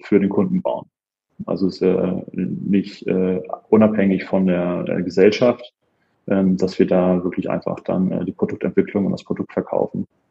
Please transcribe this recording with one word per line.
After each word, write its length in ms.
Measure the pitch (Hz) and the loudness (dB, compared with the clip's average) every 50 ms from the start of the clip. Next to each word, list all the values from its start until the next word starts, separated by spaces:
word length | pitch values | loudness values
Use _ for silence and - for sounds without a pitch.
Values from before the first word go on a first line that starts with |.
| - | -2
für 160 | - 104 98 | 2 2 2
den 80 | 98 95 | 4 2
Kunden 320 | - - 98 92 90 90 | 2 0 0 0 0 -2
bauen. 240 | - - 58 - - - _ _ _ _ _ _ _ _ _ - - | -2 -2 -4 -6 -8 -14 _ _ _ _ _ _ _ _ _ -12 -8
Also 220 | - 87 85 98 90 | -6 -4 -2 -2 -2
es 80 | - | -2
ist, 60 | - | 0
äh, 400 | 90 92 92 90 90 92 90 92 - - - | 0 2 2 2 0 -2 -2 -4 -8 -8 -8
nicht, 760 | 95 92 87 85 85 - - 101 98 - - - - - - | -6 -6 -4 -4 -6 -2 0 0 0 0 -2 -6 -8 -4 -2
äh, 340 | - 92 92 92 92 90 - - - - - _ | 0 0 0 0 -2 -2 -4 -8 -10 -12 -2 _
unabhängig 560 | - 110 110 107 107 104 98 - - - - | 4 6 6 6 4 2 2 2 2 0 -2
von 220 | - - 95 95 92 | -2 -2 0 2 2
der, 380 | 90 87 87 87 90 87 87 85 | 2 0 0 -2 -2 -4 -4 -4
äh, 160 | 85 87 90 | -4 -4 -4
Gesellschaft, 720 | 87 87 95 92 104 - - 127 120 120 - - - _ _ _ _ _ _ _ _ _ _ _ - | -2 2 6 6 6 6 6 4 2 2 0 -4 -18 _ _ _ _ _ _ _ _ _ _ _ -2
ähm, 300 | 101 95 95 95 92 90 | 0 2 2 2 2 2
dass 220 | 95 92 - - | 0 0 0 2
wir 80 | 95 - | 2 4
da 360 | 92 92 90 92 90 90 90 | 4 4 4 4 2 0 0
wirklich 260 | 90 - - - - | -2 -4 -4 -4 -4
einfach 300 | - 90 - - - - | -4 -4 -4 -4 -6 -6
dann, 300 | - - 90 90 185 185 | -4 -4 -2 0 0 0
äh, 140 | - - 87 | -2 -2 -4
die 80 | 87 - | -6 -4
Produktentwicklung 720 | - - - - - - 98 - - 95 - - 104 98 | -2 -4 -4 -2 -2 -4 -2 0 0 0 0 0 -2 0
und 80 | 92 92 | -2 -2
das 100 | 92 - | -4 -6
Produkt 300 | - 92 - - - - | -6 -6 -6 -6 -6 -4
verkaufen 520 | - 87 - - - - - - - 95 - _ _ _ _ | -6 -4 -2 -2 -2 -2 -2 -4 -6 -8 -10 _ _ _ _